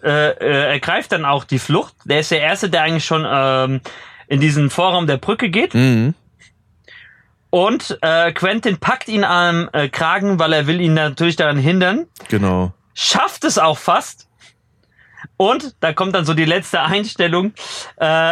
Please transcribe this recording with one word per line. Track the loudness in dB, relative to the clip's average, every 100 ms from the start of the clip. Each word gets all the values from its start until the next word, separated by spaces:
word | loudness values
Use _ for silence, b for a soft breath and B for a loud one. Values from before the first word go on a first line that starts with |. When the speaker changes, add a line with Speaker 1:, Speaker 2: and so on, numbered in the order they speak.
Speaker 1:
äh, | -2 2 0
äh, | 0 0 0 0
ergreift | -2 -2 -4 -2
dann | -2
auch | 0 -2
die | -2 -4
Flucht. | 0 -2 -2 _
Der | -2 -2
ist | 0
der | 0
Erste, | 0 -2 0
der | 0
eigentlich | 0 -2 -2
schon, | -2 0
ähm, | 0 2 2 0 -2 B B B B -4
in | 2
diesen | 2 2 2
Vorraum | 2 0 2 0
der | -2
Brücke | -2 -2 -2
geht. | 0 0
Speaker 2:
Mhm. | 2 2 2 0 -4 _ _ -20 _ _ _ -20 B B B B _ _
Speaker 1:
Und, | 2 2 0 -4 -4
äh, | 0 2 2
Quentin | 0 -2 0 -2 -2
packt | -2 -2 -2
ihn | -2
am, | 2 2 2 0 -2
äh, | -2 -2
Kragen, | -2 0 0 0 0
weil | 2
er | 2 0
will | 0
ihn | 2
natürlich | 2 0 0 -2 2
daran | 0 2
hindern. | 2 2 2 -2 -6 -16 -4
Speaker 2:
Genau. | 0 0 0 -2 -6 _
Speaker 1:
Schafft | -6 -2 0 -2 -2
es | -2 2
auch | 2 0
fast. | 0 0 -2 -14 _ _ b _ _ _ _ B B B B -2
Und | 0 0 -4 -4
da | -2
kommt | -2 -2 0
dann |
so | 0
die | 2 2
letzte | 0 0 -2
Einstellung. | 0 -2 -4 -2 0 0 -2 B B B B -4
Äh, | 0 2 2